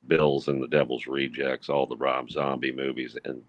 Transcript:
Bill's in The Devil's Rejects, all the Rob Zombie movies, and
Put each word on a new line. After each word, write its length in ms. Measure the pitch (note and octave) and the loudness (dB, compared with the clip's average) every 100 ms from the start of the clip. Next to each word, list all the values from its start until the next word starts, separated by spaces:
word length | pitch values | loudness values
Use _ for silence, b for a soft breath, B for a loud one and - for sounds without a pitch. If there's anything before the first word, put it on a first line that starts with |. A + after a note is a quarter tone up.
| - | 4
Bill's 420 | D#2+ D2+ C#2 C#2 | 4 6 4 0
in 120 | C#2 | -2
The 80 | B1+ | 2
Devil's 380 | D2 C2 B1 B1+ | 2 2 0 -2
Rejects, 640 | C#2 C2+ A#1+ C2+ C2 - | -2 -2 -2 -2 -2 -2
all 180 | C#2+ C2 | 0 0
the 100 | A#1+ | 0
Rob 340 | C2+ C2 B1 | 0 0 -2
Zombie 420 | D2+ C#2 C2 C2 | -2 -2 0 -2
movies, 460 | B1+ C2+ B1+ B1+ A#1+ - | -2 -4 -4 -8 -8 -10
and 160 | B1+ | -10